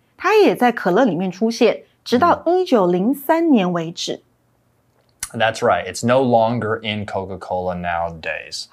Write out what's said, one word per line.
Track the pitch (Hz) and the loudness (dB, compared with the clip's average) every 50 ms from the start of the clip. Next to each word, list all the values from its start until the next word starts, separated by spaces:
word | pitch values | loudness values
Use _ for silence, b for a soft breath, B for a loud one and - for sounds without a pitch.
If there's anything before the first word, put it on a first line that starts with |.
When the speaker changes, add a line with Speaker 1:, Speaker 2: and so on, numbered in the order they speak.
| _ _ _ | _ _ _
Speaker 1:
它 | - - 359 427 | -4 0 2 4
也 | 427 392 247 185 | 6 6 4 4
在 | - 247 240 | 4 2 2
可 | 226 - - 196 | 0 0 0 0
乐 | 175 214 277 | 2 4 2
里 | 220 156 | 2 2
面 | 165 190 185 | -2 -4 -4
出 | 175 - 220 226 | -2 -2 -2 -2
现， | 226 - 247 208 - b b b b b | 2 2 2 2 2 b b b b b
直 | b - 233 247 | b -2 0 2
到 | 349 349 - - - | 4 2 2 2 2
一 | 320 349 370 370 | 0 0 2 2
九 | 359 269 220 185 | 2 2 2 4
零 | 175 180 180 190 240 294 | 2 2 2 0 0 -2
三 | 277 - - 320 330 339 330 | -2 -2 0 0 2 4 4
Speaker 2:
嗯。 | |
Speaker 1:
年 | 277 220 185 180 | 4 4 2 0
为 | 175 170 165 160 | -2 -4 -6 -6
止。 | 180 - - - - - _ _ _ _ _ _ _ _ _ _ _ _ _ _ _ _ _ _ _ _ - - - | -8 -10 -8 -8 -10 -10 _ _ _ _ _ _ _ _ _ _ _ _ _ _ _ _ _ _ _ _ -16 -12 -4
Speaker 2:
That's | 113 110 110 110 - | -2 0 0 0 0
right. | 120 113 92 87 90 | 0 0 0 0 -2
It's | 95 92 - - | -6 -8 -4 -2
no | 117 123 135 | 0 2 2
longer | 135 123 120 113 113 113 123 120 107 104 110 110 | 2 2 2 2 2 0 -2 -2 -4 -4 -4 -4
in | 113 107 107 107 101 | -4 -6 -6 -6 -6
Coca-Cola | - - 98 95 95 95 90 - - 92 90 90 92 90 | -6 -6 -8 -6 -8 -10 -12 -10 -8 -6 -4 -4 -4 -6
nowadays. | 87 87 87 85 85 85 85 82 80 78 82 78 80 - 73 - - - - | -6 -6 -6 -4 -4 -6 -6 -8 -10 -10 -10 -10 -10 -10 -14 -14 -14 -14 -14